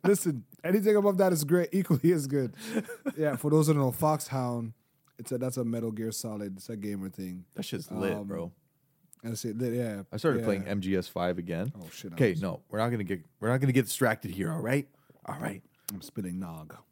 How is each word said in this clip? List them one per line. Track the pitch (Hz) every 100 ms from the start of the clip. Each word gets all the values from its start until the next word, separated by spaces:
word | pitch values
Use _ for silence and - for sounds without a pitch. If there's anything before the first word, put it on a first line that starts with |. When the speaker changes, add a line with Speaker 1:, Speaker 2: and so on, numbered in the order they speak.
Speaker 1:
Listen, | 180 202 180 131 - -
anything | 165 202 202 208
above | 202 190
that | 190
is | 170
great. | 147 175 170
Equally | 196 185 147 165
as | 175 139
good. | 143 123 - 220 226 214 - 285 151
Yeah, | 151 127
for | 147
those | 156 151
who |
don't | 147
know, | 135
Foxhound, | 123 156 151 - 135 123 120 113 - _ _ _ -
it's | 113
a, | 123
that's | 131 123
a |
Metal | 117 117 113
Gear | 110 110
Solid. | 110 117 107 101 95
It's | -
a | 113
gamer | 104 101 95
thing. | - 92 92 90 -
Speaker 2:
That |
shit's | - 95 -
lit, | 92 98
Speaker 1:
Um, | 104 101
Speaker 2:
bro. | 82 87 - _ _ _ _ _ -
Speaker 1:
That's | 117 110 120
it. | 107
Lit, | 123
yeah. | 120 117 101 95
Speaker 2:
I | 107
started | 165 123
Speaker 1:
Yeah. | 110
Speaker 2:
playing | 98 95
M | 101
G | 95 95
S | 90
five | 87 87 90
again. | 87 85 113 101
Speaker 1:
Oh, | 85
shit, | - 98
I | 82
Speaker 2:
Okay, | 117
Speaker 1:
was | 85
Speaker 2:
no, | 92 76 _
we're | 107
not | 117
gonna | 120 92
get, | 92 - _
we're | 107
not | 127
gonna | 139
get | 127 117
distracted | - 123 113 101
here, | 92 160
all | 160
right? | 110 139 - _ _ - -
All | 143
right. | - 98 _ _ -
Speaker 1:
I'm | 98
spilling | - - 92 90
nog. | 90 82 78 - _